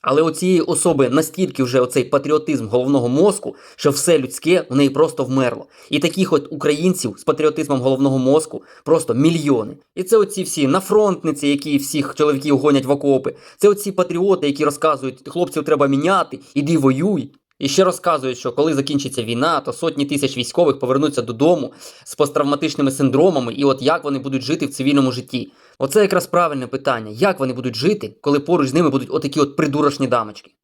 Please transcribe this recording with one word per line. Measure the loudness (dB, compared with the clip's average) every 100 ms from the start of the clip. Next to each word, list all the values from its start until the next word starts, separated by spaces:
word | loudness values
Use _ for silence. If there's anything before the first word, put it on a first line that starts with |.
Але | 2 2
у | 2
цієї | 0 2 2
особи | 2 0 2 2 2
настільки | 2 -2 -2 -4 -2
вже | 0 2
оцей | 2 0
патріотизм | 0 -2 0 0 0 -4 -2
головного | -2 2 0 2
мозку, | 2 2 2 -10 -14 -20 -2
що | 0
все | 0 2 2
людське | 2 -4 2 2 2
у | 2
неї | 2
просто | 2 0 0
вмерло. | -2 0 0 -4 -14 _ -6
І | -2
таких | -2 0 0
от | 0 0
українців | -4 -2 2 0 0 -4 -4
з |
патріотизмом | -4 0 0 0 -2 0
головного | 0 2 2 2
мозку | 2 2 0 -14 _ -14
просто | 0 2 2
мільйони. | 2 2 2 0 0 -2 -12 _ -10
І |
це | 2 2
оці | 2 -2
всі | -6 -2 0
нафронтниці, | 0 2 2 2 0 -4 -2 -2
які | -2 0 -2
всіх | -2 -4 -4 0
чоловіків | 0 0 0 2
гонять | 4 2 2
в |
окопи. | 0 2 0 -2 -10 -20 _
Це | 2
оці | 2 -2
патріоти, | -2 -2 0 0 2 0
які | 0 -2
розказують: | 0 0 0 -6 -10 -10
"Хлопців | -4 -2 -4
треба | -2 2 2
міняти, | 2 2 0 -2 -8 -6
іди | -4 0 2
воюй". | 2 2 0 -2 -6 _ _ _
І | -2
ще | 2
розказують, | 2 2 -2 -2 -2 -4
що | -4
коли | 0 0
закінчиться | 0 -2 -4 -4 -6
війна, | -4 -2 0 -2
то | -4
сотні | -4 -4 -4 -4
тисяч | -2 -2 -4
військових | -4 2 2 2
повернуться | 0 0 0 -2
додому | -6 0 2 2 -2 -12 -20 -20
з | -20 -2
посттравматичними | 0 0 0 -2 -2 0 -2
синдромами, | 2 0 4 4 2 -4
і | 0
от | 0 2
як | 0 0
вони | -2 -4
будуть | -4 -6
жити | -4 -4 -4
в |
цивільному | -2 0 2 2
житті. | -2 -8 -8 -8 _ _ _
Оце | 0 2
якраз | 2 0 0
правильне | 0 0 -2 -6
питання, | -4 -2 -4 -6
як | -2 -2 0
вони | -4
будуть | -4 -6 -2
жити, | -2 -2 -6 _
коли | 0 0
поруч | 2 0 2
з |
ними | 2 2
будуть | 0 -2
отакі | -4 -4 -2
от | 0 0
придурочні | -2 0 -2 0 -2
дамочки. | 0 -2 -12 _ _